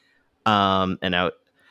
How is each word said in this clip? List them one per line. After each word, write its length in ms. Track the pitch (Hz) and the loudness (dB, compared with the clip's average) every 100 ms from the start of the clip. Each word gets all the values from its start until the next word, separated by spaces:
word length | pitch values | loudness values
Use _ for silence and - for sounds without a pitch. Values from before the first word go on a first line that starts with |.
| _ _ _ _ 110 | _ _ _ _ 0
Um, 500 | 104 98 95 92 92 | 2 2 0 -2 -4
and 100 | 92 87 | -4 -2
out, 160 | 90 - _ _ _ | -2 -6 _ _ _